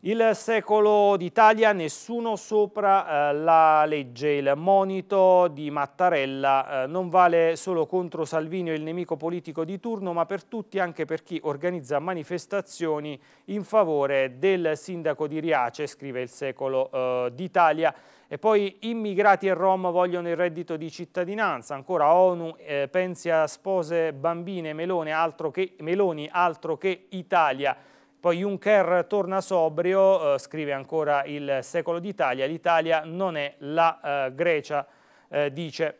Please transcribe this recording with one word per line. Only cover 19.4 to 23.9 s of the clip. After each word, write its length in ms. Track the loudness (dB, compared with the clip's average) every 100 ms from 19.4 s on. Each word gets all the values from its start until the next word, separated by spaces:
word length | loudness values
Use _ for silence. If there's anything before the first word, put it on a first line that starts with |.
| 2
e 80 |
Rom 380 | 0 2 2 0
vogliono 380 | 0 0 0 -4
il 60 | -2
reddito 420 | -2 -4 -8 -8
di 120 | -8
cittadinanza", 840 | -12 -12 -8 -6 -2 -2 -2 -8 -12
ancora 360 | -4 2 6 8
onu, 400 | 6 2 -6 -10
eh, 300 | -6 -4 -2
"pensi 400 | -2 -2 -4 0
a 160 | 2 0
spose, 680 | -4 -2 -2 0